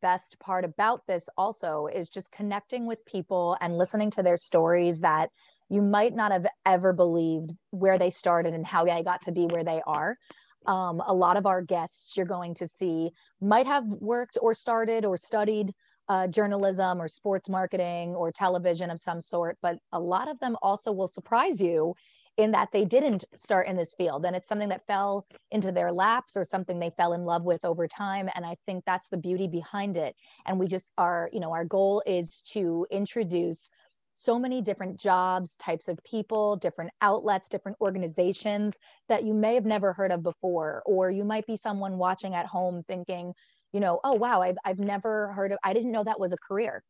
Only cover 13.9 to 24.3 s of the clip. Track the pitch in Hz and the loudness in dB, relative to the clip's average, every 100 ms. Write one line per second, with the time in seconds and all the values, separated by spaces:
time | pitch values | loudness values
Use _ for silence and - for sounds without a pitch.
13.9 | 202 208 240 247 - 226 220 - 226 220 | -4 -2 -2 -2 0 0 0 0 0 0
14.9 | 226 208 180 - 214 208 214 202 - _ | 0 0 -2 -2 0 0 0 -2 -6 _
15.9 | _ - 190 185 190 208 202 196 190 185 | _ -2 0 0 2 2 2 2 2 0
16.9 | 180 160 - 208 190 - 185 185 185 175 | 0 -6 -6 -2 -2 -2 -2 -2 -2 -2
17.9 | 175 170 175 165 - 185 180 175 165 175 | -4 -4 -4 -4 0 0 2 0 0 -2
18.9 | 170 - 170 - 175 170 - 175 175 _ | -6 -6 -8 -4 -4 -2 -2 -4 -4 _
19.9 | 170 175 185 - 262 262 226 196 208 226 | -6 -2 -2 -2 -4 -4 -2 0 0 -2
20.9 | 190 185 - - 233 359 220 180 165 165 | -2 -4 -6 0 2 4 2 2 2 0
21.9 | 175 _ _ _ - 214 208 202 202 196 | -2 _ _ _ 2 4 4 2 2 4
22.9 | 247 294 196 - - - 190 190 185 165 | 4 4 0 -4 -10 0 2 2 0 -4
23.9 | - 175 143 175 | -2 -2 0 -2